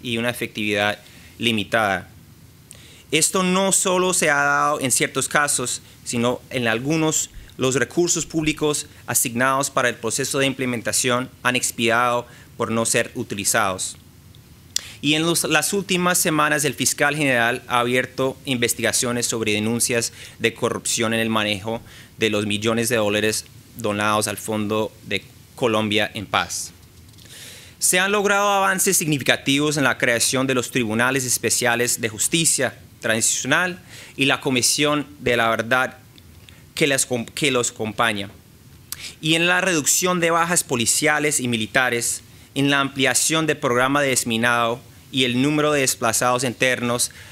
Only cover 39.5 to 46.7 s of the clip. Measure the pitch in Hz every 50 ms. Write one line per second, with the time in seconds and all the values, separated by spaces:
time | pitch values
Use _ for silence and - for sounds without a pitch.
39.5 | 180 180 180 190 180 160 139 - - - 180 185 180 175 165 165 165 170 165 170
40.5 | 180 165 - - 143 120 117 107 - - 147 151 151 147 147 151 147 - 127 123
41.5 | 120 113 110 104 - 139 127 123 120 117 117 - - - - - - - - -
42.5 | - 139 139 143 143 139 139 135 - 139 131 131 123 - - - 156 160 160 151
43.5 | 147 147 - 135 120 123 127 131 139 147 143 135 127 120 - 123 113 113 117 123
44.5 | 120 120 120 117 120 131 - - - - - - - 131 127 123 120 123 131 147
45.5 | 151 151 147 151 151 143 135 123 - - 123 117 110 - 127 123 123 123 131 127
46.5 | 110 - 131 127